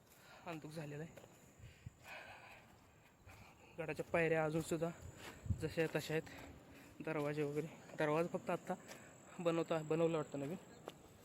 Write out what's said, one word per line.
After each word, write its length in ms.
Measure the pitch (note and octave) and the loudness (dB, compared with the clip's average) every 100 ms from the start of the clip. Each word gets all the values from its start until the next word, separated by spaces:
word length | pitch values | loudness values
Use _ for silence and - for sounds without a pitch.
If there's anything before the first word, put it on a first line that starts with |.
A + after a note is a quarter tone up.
| - - - - F3+ | -20 -20 -20 -14 -10
अंधुक 240 | D#3+ D3+ | -8 -8
झालेलं 320 | D#3 D3 D3 | -8 -8 -8
आहे. 240 | D#3+ - - - - - - - - - - - - - - - - - - - - - - - - - - - | -10 -12 -18 -20 -20 -20 -18 -18 -18 -18 -14 -14 -14 -16 -18 -20 -20 -20 -20 -20 -20 -20 -20 -18 -20 -20 -14 -8
गडाच्या 260 | D#3+ D#3 | -4 -4
पायऱ्या 400 | E3 F3 E3 D#3+ | 2 6 6 6
अजूनसुद्धा 460 | D#3 D#3+ D#3+ E3 E3 - - - - - - - | 6 2 2 2 2 -2 -12 -12 -14 -6 -2 0
जशा 180 | D#3 - | 2 2
आहेत 140 | D#3+ D#3+ | 2 2
तशा 180 | - | 2
आहेत. 140 | D#3+ - - - - - - - - | 0 0 -8 -14 -16 -18 -18 -16 -6
दरवाजे 380 | D3+ D#3 D3 D3+ | -2 2 2 2
वगैरे, 260 | C#3+ D3 D#3 - - - | 2 0 -2 -8 -8 2
दरवाजा 300 | D3+ D3+ E3+ F3+ | 4 6 4 0
फक्त 120 | - | 0
आत्ता 240 | E3+ - F#3 - - - - - - | -2 -2 -6 -6 -16 -16 -18 -14 0
बनवता, 400 | E3+ E3 D#3+ E3 | 2 4 4 2
बनवलं 380 | D3+ D#3+ E3 E3 | 4 6 6 4
वाटतं 240 | D3 C#3 | 0 -2
नवीन, 160 | C#3 F#3 - - - - - - | -4 -4 -10 -14 -14 -14 -18 -20